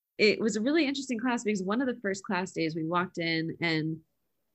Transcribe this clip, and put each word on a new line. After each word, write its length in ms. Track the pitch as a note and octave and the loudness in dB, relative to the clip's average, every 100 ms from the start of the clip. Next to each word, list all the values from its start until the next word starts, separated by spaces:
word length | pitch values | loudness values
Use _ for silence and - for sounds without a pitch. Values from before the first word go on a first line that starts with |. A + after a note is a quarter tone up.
| _ - | _ 2
it 240 | G#3 - | 4 4
was 160 | A3 G#3+ | 2 0
a 40 | |
really 240 | A#3+ E4 C#4 | 2 2 2
interesting 320 | C#4 C4 B3+ | 0 -4 -2
class 260 | B3+ A#3+ | 0 0
because 180 | G#3+ G#3 | 0 0
one 200 | F#3 A3+ | 0 0
of 40 | C4 | 0
the 140 | A#3 | -2
first 240 | G3 G3 | -4 -4
class 280 | - F3+ F#3+ | -2 -2 -2
days 220 | E3 D#3+ | -2 -2
we 120 | E3 D#3+ | -2 0
walked 320 | F3 F3+ - | 0 0 -2
in 360 | E3 D#3+ D#3+ - | 0 0 -2 -2
and 380 | E3+ D#3 D#3+ D#3+ - _ _ _ _ | 0 0 0 -4 -10 _ _ _ _